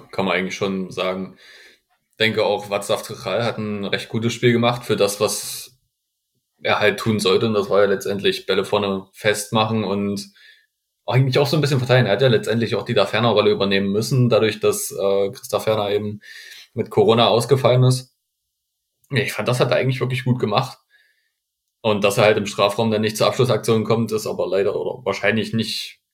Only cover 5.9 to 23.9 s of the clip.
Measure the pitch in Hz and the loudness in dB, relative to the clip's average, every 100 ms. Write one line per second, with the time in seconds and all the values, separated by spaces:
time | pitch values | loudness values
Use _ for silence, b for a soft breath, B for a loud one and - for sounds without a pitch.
5.9 | _ _ _ _ _ _ _ 110 104 107 | _ _ _ _ _ _ _ -2 2 2
6.9 | 98 113 107 98 98 117 107 95 98 101 | 0 -2 0 2 2 2 0 0 2 2
7.9 | 98 95 98 98 92 - 95 95 104 101 | 0 -2 -2 -2 -2 -2 -2 0 0 0
8.9 | 95 - - 107 104 - 113 110 110 98 | -4 -8 -4 -2 -2 0 0 0 0 -2
9.9 | 101 101 101 - b b b b _ _ | -2 -2 -4 -8 b b b b _ _
10.9 | _ - 123 135 135 143 165 143 139 123 | _ -2 0 2 2 2 2 2 0 2
11.9 | 127 107 101 135 107 101 113 107 101 - | 2 4 4 4 2 0 -2 0 -4 -2
12.9 | 104 95 107 117 104 104 98 98 98 98 | 0 0 2 2 4 4 2 2 0 0
13.9 | 104 113 131 120 107 110 104 104 101 - | -2 0 2 4 4 2 0 -2 -2 -6
14.9 | - 98 98 101 98 - 104 - 107 101 | -4 0 0 -2 -6 -6 -4 0 0 0
15.9 | 104 107 104 B B B B B 127 107 | -2 -4 -10 B B B B B -8 -2
16.9 | - 101 113 110 110 123 131 117 127 127 | 2 4 6 4 4 2 2 4 6 4
17.9 | 127 - _ _ _ _ _ _ _ _ | 2 -4 _ _ _ _ _ _ _ _
18.9 | _ - 131 101 - 110 127 143 76 127 | _ -6 -4 -2 -4 -2 0 2 2 0
19.9 | 131 127 127 135 123 117 104 127 - _ | -2 -4 -4 -2 0 0 -2 -4 -10 _
20.9 | _ _ _ _ _ _ _ _ _ 113 | _ _ _ _ _ _ _ _ _ -2
21.9 | 104 101 98 107 107 101 - 101 107 113 | 0 0 4 4 4 0 0 0 2 0
22.9 | 107 107 107 104 - 123 107 - 110 107 | 0 -2 0 0 2 0 0 2 0 2